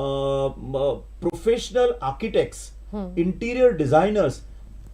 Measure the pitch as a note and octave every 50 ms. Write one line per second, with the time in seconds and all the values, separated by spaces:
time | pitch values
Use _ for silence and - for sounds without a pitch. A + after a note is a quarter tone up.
0 | C3+ C#3 C#3 C#3 C#3 C#3 C#3 C3+ C3+ C3+ C3 B2 A#2 B2+ C3+ C3 C#3 C#3 A#2+ G#2+
1 | - - - - - F3 F3 - - A3 A#3 A#3 - - G3 B3 B3 A#3+ A#3+ -
2 | - C3+ - - A3 A3 - F#3 C3+ - - - - - - - - - - G#3+
3 | G3 F3+ F3+ F3 E3+ F3+ F#3 - A#3 A#3 B3 B3+ B3+ B3 G#3+ D3+ D3+ B2+ D3 D#3
4 | F3+ G3+ G#3+ G#3 F3 C3+ - - - - - - - - - - - -